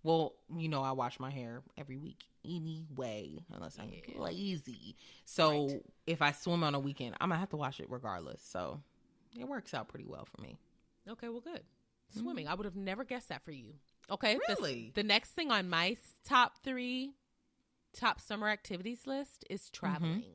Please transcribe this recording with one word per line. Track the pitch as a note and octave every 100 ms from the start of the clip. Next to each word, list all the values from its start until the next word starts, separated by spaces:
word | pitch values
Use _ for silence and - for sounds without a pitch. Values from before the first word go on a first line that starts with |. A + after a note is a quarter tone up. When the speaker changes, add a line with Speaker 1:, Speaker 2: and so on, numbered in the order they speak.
Speaker 1:
Well, | D#3+ E3 D3+ - - E3
you | D#3+
know, | C#3+
I | C3+
wash | C3+ A#2+ -
my | C3
hair | C#3 A#2+ A#2+ C3+ -
every | C#3+ C3+
week | D#3 - - _ -
anyway, | E3+ D#3+ D#3+ D#3+ C3+ B2+ G#2+ D#2+ D2+ E3+
unless | G2 E2 -
I'm | -
Speaker 2:
Yeah. | - - -
Speaker 1:
lazy. | - F3 G3+ F3 C3+ A#2+ G2 - - - -
So | - D#3 D3 C#3
Speaker 2:
Right. | C#3 - - -
Speaker 1:
if | E3
I | D3
swim | C#3+ - E3+
on | D#3 C#3+
a |
weekend, | C#3 C#3 B2 -
I'm | F#3
gonna | E3
have | F#3+
to | D3+
wash | C3+ C3+
it | -
regardless. | B2 A#2 F2+ D2 -
So | - F2+ E2 A2 - _ _ _ _ A#3+
it | B3+
works | C4+ -
out | C3+ G#2+
pretty | - -
well | - -
for | -
me. | - - _ _ _ _ -
Speaker 2:
Okay, | A3 A#3
well, | A#3
good. | D#4 F4 - _ _ _ _
Speaker 1:
Mm-hmm. | G#3+
Speaker 2:
Swimming. | A#3+ A#3+ D3
I |
would | F3+ G#3
have | F#3
never | G3 G3+
guessed | B3+ B3+ -
that | C#3
for | -
you. | C#3+ A2 D3 _ _ -
Okay, | G3 A#3 A#3 D#5
the |
s-, | -
Speaker 1:
Really? | D#3+ A#2+ A2+ -
Speaker 2:
the |
next | G#3 G#3 -
thing | - D#4
on | A3 F#3
my | E3 F3+
s-, | A#3 - -
top | - C4 B3 -
three, | C4+ B3+ B3 B3+ C4+ C#4 _ _ _ _ _ _ _
top | - A#3+ -
summer | - G#3 G#3+
activities | G#3 - F3 F#3+ A#3+ -
list | C4+ C#4 - -
is | G3
Speaker 1:
Mm-hmm. | - -
Speaker 2:
traveling. | D#3+ F3 E3 F3 F#2